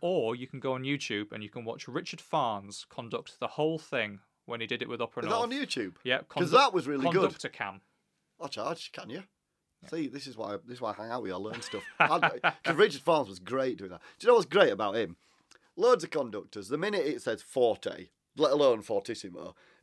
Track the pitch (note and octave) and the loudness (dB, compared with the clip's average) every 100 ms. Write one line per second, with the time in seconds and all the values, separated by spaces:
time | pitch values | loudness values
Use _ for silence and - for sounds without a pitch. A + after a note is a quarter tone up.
0 | F3 F3+ A2+ B2 B2+ C3+ C3+ B2+ C3+ C#3+ | -2 0 0 -2 -8 -6 -4 -2 -2 -4
1 | - G#2 G#2+ A2+ G#2 B2 A2+ - - C3+ | -2 -4 -4 -10 -12 -10 -10 -10 -8 -8
2 | F#3 E3+ - D#3+ B2 G#2 G2+ G2 - - | -8 -14 -2 0 0 -2 -8 -16 -14 -12
3 | A#2 A#2+ - - A#2+ - D#3 D#3+ - C3 | -6 -8 -8 -8 -6 0 0 0 -4 -4
4 | G#2+ G2+ _ _ - A#2 A2 A#2+ - A#2+ | -4 -6 _ _ -10 -8 -4 -4 -4 -4
5 | A2+ - A#2 A#3 A#3 C4+ B3 C3 G2 - | -4 -4 -2 0 0 -2 -4 -2 -4 -6
6 | B2+ C3 - D3 D#3 E3 C#4 F#3 C3 C#3+ | -2 -2 -2 -2 4 6 6 2 -2 0
7 | C#3 F3 F#3+ - - - G2+ F#2+ _ _ | 2 2 2 -2 -12 -8 -8 -8 _ _
8 | _ _ _ _ D#3 - B2 E3 - - | _ _ _ _ -10 -6 -6 -6 -10 -14
9 | G#3 D3+ F#3+ _ _ _ _ _ - E3 | -12 -12 -14 _ _ _ _ _ -10 -6
10 | C#3 C3+ C3+ A2 G#2 G2+ A#2 B2 A2+ G#2 | -6 -8 -12 -8 -6 -8 -10 -6 -6 -4
11 | A2+ B2 G2+ F2+ G#2+ A#2 - G#2 - - | -6 -6 -4 -6 -6 -8 -8 -10 -10 2
12 | D3 E3+ E3 - E3+ - - D3 G#3+ C#3 | 4 6 2 2 -2 0 -2 4 4 4
13 | - D#3 G#2+ F#2 F2+ C3 C3 G2 F#2+ F2 | 2 2 2 -8 -4 -2 0 -4 -10 -14
14 | - - A3 A#3 C#3+ F3+ D#3 G2+ G#2 A2 | -18 2 6 8 8 6 6 6 0 0
15 | F#2+ E2+ _ _ _ - _ - A#3 A#3 | -2 -6 _ _ _ -20 _ 2 4 4
16 | D#3+ D3+ B2 G2+ - G#2+ F#2+ D3 G3+ G3+ | 2 -4 -4 -6 -10 -12 -6 -2 0 0
17 | D3 C3+ - C#3 - C3+ A#2+ G2 G2+ E2+ | 0 -2 -2 -4 -2 4 4 4 -4 -8
18 | F2+ _ _ - D3 D3 C#3 A2+ G2 G#2 | -14 _ _ 0 2 6 6 4 0 -2
19 | A2 A2 F#2+ F2 F2 - _ _ | -2 -8 -10 -12 -14 -18 _ _